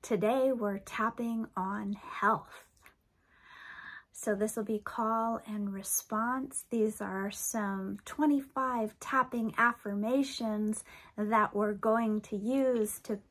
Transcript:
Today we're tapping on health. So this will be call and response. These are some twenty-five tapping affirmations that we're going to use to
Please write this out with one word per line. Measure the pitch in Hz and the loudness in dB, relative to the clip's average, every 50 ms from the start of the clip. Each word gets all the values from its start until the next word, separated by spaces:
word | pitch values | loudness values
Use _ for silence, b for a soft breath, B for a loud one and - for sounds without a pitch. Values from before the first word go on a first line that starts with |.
Today | - - 240 196 185 214 240 269 262 269 | -2 -2 -2 2 2 2 2 4 2 2
we're | 262 233 208 202 196 202 | 2 2 0 -2 -2 -4
tapping | - - - - 220 226 233 - 240 233 233 226 220 - _ | -8 -10 -4 -2 -2 -2 -2 -2 -4 -4 -2 -4 -4 -4 _
on | 196 185 190 202 208 214 196 202 | -4 -4 -2 -2 -4 -4 -4 -6
health. | - - - - - - 202 220 165 - - - - - _ _ _ _ - _ _ _ _ _ B B B B B B B B B B B B B B B B B B B | -6 -8 -12 -8 0 2 2 2 2 -2 -10 -20 -20 -20 _ _ _ _ -20 _ _ _ _ _ B B B B B B B B B B B B B B B B B B B
So | _ - - 233 208 | _ -8 -2 -2 0
this | 196 208 220 - | 2 2 0 0
will | 233 214 | -2 -2
be | 214 220 208 | -2 -2 -2
call | 214 - - - 226 220 226 226 226 226 226 226 - | -2 -6 -4 -2 0 2 2 2 2 0 -2 -4 -6
and | 220 214 208 202 202 | -6 -6 -4 -4 -4
response. | 196 196 196 - - - - _ 220 214 226 240 254 269 262 262 - - - _ | -4 -6 -6 -4 -4 -4 -4 _ -2 0 0 0 0 -2 -4 -6 -8 -10 -8 _
These | - 233 214 214 214 - | 0 2 2 2 0 -2
are | 208 190 185 190 196 202 | -6 -4 -4 -2 -2 -4
some | 208 - - - - 233 208 202 196 196 190 196 202 202 - | -4 -4 -6 -4 -2 -2 -2 -2 -2 -2 -4 -6 -6 -8 -10
twenty-five | - - - 294 302 294 277 277 - _ 277 262 262 247 240 220 214 - _ | -12 0 2 4 6 6 4 2 -2 _ -2 0 0 0 0 -2 -2 -4 _
tapping | - - - 269 254 247 247 240 226 226 - | -8 0 2 2 2 2 0 -2 -2 -2 2
affirmations | - 233 240 240 - - 208 202 202 208 220 254 277 277 269 - - 233 220 214 214 214 214 214 - - B B B B B B | 4 4 4 4 2 -4 -4 -2 -2 0 2 4 4 2 2 -2 -6 -4 -2 -2 0 0 0 -2 -4 -6 B B B B B B
that | - 214 208 220 220 214 - - | -4 -2 2 4 4 4 4 2
we're | 208 208 208 214 | 2 2 2 0
going | 208 - 226 220 226 233 220 214 214 | 0 2 2 4 4 4 2 2 0
to | 208 - - | -2 -2 -6
use | 202 202 226 254 277 269 262 254 233 214 214 - - | -4 0 2 2 4 4 4 4 4 2 0 -2 -8
to | - - 220 202 - _ | -6 -6 -6 -6 -6 _